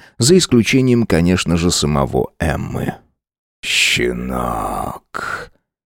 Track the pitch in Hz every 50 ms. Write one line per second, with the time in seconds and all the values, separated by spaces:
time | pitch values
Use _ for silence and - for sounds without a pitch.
0 | - - _ - 117 127 180 190 165 - - 120 107 - - 135 131 127 120 120
1 | 113 - - 80 87 87 92 90 - - 85 85 82 90 82 - - 73 73 71
2 | 67 62 64 64 - - _ - - 78 69 - - - - 65 - - - -
3 | _ _ _ _ _ _ _ _ _ _ _ _ - - - - - - - -
4 | 60 60 62 60 62 64 64 64 62 60 - - - - - - - - - -
5 | - _ - - - - - - - - - _ _ _ _ _ _